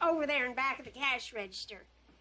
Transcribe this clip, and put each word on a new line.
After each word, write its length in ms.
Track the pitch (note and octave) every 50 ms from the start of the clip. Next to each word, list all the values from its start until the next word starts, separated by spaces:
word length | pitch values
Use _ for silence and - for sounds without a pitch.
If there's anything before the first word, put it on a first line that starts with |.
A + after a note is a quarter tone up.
over 240 | E4+ E4+ E4 D#4+ D4
there 200 | C#4+ D4 C#4 B3
in 80 | B3 B3
back 260 | B3 C4 C4+ C4 -
of 60 | C4
the 60 | A#3
cash 420 | - B3+ C#4+ C#4 B3+ B3 - - B3+
register. 500 | A3+ G3+ F#3+ F#3+ - - - G#3+ F#3 - - _ _ _ - - -